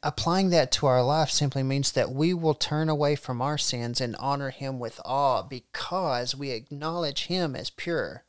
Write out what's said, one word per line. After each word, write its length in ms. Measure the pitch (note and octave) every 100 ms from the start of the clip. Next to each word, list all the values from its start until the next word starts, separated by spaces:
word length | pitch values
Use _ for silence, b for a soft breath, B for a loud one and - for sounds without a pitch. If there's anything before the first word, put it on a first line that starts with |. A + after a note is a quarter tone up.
applying 480 | D3 - E3 F#3 F#3+
that 200 | E3+ C3+
to 140 | - C#3+
our 160 | B2+
life 280 | B2+ D#3 D3
simply 320 | - C#3+ C3+
means 300 | C3+ C3+ C3+
that 200 | C3 B2
we 220 | C3+ E3
will 200 | F3 D#3+
turn 360 | D3 - D3+ D#3+
away 260 | D3+ D3 D3
from 240 | - A#2+
our 160 | C3 C#3+
sins 440 | - B2 A#2 A#2+
and 140 | B2 -
honor 340 | C#3 C#3+ C3+
him 280 | - C3+ C3
with 220 | A#2 -
awe 380 | - C3+ C#3 A#2
because 920 | F#2+ B2 - - - F#3 F3 B2 B2 C#3
we 140 | C#3
acknowledge 760 | A#2 B2 C#3+ D#3 F3 D#3 D3 -
him 300 | F#3 E3 B2+
as 140 | -
pure. 540 | - - D#3+ E2+ C#2